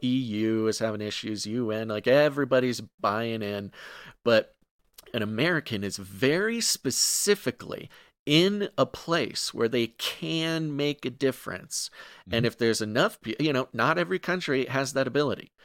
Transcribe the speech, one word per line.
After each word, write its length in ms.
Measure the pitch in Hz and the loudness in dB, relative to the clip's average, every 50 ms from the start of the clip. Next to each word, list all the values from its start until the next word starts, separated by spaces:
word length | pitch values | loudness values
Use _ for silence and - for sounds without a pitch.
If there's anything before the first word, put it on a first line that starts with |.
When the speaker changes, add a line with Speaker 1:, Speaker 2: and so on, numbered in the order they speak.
| - | 0
Speaker 1:
E 60 | 123 | 0
U 580 | 127 131 131 117 104 107 110 110 113 110 110 | 0 0 0 -2 -2 0 0 2 2 2 0
is 140 | 110 107 - | 0 0 0
having 200 | 113 110 107 104 | -2 -2 -2 -4
issues, 460 | 107 104 - - - 107 107 98 95 | -6 -6 -6 -6 -6 -6 -6 -6 -6
U 240 | 104 110 123 123 107 | -4 -4 -2 -2 -2
N, 180 | 107 110 110 113 | -2 -4 -4 -4
like, 180 | 107 107 - 120 | -4 0 2 4
everybody's 720 | 127 143 147 151 139 143 139 123 131 127 127 127 117 110 110 - _ _ | 6 6 6 4 2 0 0 2 4 4 4 2 -2 -4 -8 -12 _ _
buying 420 | - 104 101 110 117 117 113 110 104 | -2 0 0 0 -2 -4 -4 -4 -4
in. 280 | 101 104 101 101 95 - - - - - - - - - _ _ | -4 -4 -6 -6 -10 -12 -16 -18 -18 -18 -18 -18 -20 -20 _ _
But 300 | 117 117 110 - - _ _ _ _ _ _ _ _ _ - - - - | 6 6 6 6 2 _ _ _ _ _ _ _ _ _ -20 -18 -8 -4
an 100 | 117 104 | -4 -4
American 600 | 107 110 107 143 175 175 151 - - 120 98 101 | -2 0 0 2 2 2 0 -2 -2 -4 -4 -4
is 120 | 98 90 | -4 -6
very 640 | - 98 92 101 95 131 135 151 180 208 220 233 233 | -6 -10 -12 -4 2 2 4 4 2 0 -2 -2 0
specifically 1300 | 220 - - - - 135 120 - - - - - - 208 208 - - 127 - - - - - - - - - - - _ _ _ _ | 0 0 0 0 -2 -2 0 0 0 2 2 0 2 2 2 2 0 -4 -4 -4 -10 -10 -10 -10 -10 -16 -18 -20 -20 _ _ _ _
in 440 | 143 147 165 175 196 202 208 202 - - | 4 6 6 6 6 2 0 -2 -2 2
a 100 | - 135 | 0 0
place 640 | - - - - 165 165 170 123 - - - - - - | 0 0 -8 -4 -2 0 0 0 -2 -4 -4 -6 -4 -2
where 140 | - 117 113 | 0 0 2
they 200 | 123 120 117 113 | 2 0 0 0
can 880 | - - - - - - 170 160 165 160 160 165 165 160 160 156 143 | -2 -6 -8 -8 -6 -6 -6 -4 -2 -2 -2 -2 -2 -2 -2 -2 -2
make 300 | 139 147 147 143 - - | -2 -2 -2 -2 -4 -6
a 60 | 131 | -8
difference. 800 | 120 - 139 131 127 - - - 90 - - - - - - - - - - - - - - | -4 0 0 0 0 -2 -8 -10 -10 -10 -10 -8 -8 -6 -6 -8 -10 -16 -20 -20 -20 -20 -10
And 60 | 92 117 | -4 -2
Speaker 2:
Mm-hmm. 140 | 117 113 | 0 0
Speaker 1:
if 120 | 117 - - | 0 0 2
there's 220 | 117 113 110 - | 2 2 2 2
enough 400 | 110 104 107 127 175 226 - - | -2 0 2 2 2 2 0 -4
pe-, 160 | - 110 110 - | -8 -8 -2 0
you 140 | 151 156 139 | 0 0 0
know, 160 | 127 131 - - | 0 -2 -2 0
not 260 | 110 113 143 165 175 | 2 2 2 2 2
every 200 | 175 175 185 175 | 0 -2 -2 -4
country 460 | - - 180 185 170 - 135 135 131 | -2 -4 -4 -4 -2 0 0 0 0
has 280 | 123 - 135 139 127 - | 0 -2 -2 -2 0 0
that 120 | 135 131 | 0 0
ability. 460 | 127 120 143 147 135 101 - - - _ _ | 2 2 2 2 2 0 -4 -6 -14 _ _